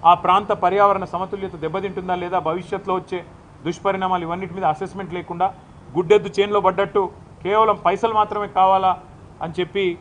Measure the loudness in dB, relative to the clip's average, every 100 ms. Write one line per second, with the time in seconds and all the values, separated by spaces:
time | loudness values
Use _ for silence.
0 | 6 4 4 2 2 0 0 4 4 2
1 | -2 -6 -6 -8 -10 -8 -6 -6 -6 -8
2 | -4 -4 -2 -2 -2 -4 -6 -8 -4 -4
3 | -4 -10 -10 -20 -20 -10 -8 -4 -2 -2
4 | -2 -2 -2 -6 -8 -2 -2 -2 -6 -10
5 | -10 -10 -10 -4 -4 -4 -20 -20 -8 -4
6 | 4 4 4 -2 0 2 2 2 0 0
7 | -2 -6 -20 -10 -2 2 4 4 0 0
8 | 0 2 0 -2 -4 2 4 4 2 -2
9 | -6 -20 -20 -12 -10 -4 -4 0 -2 -2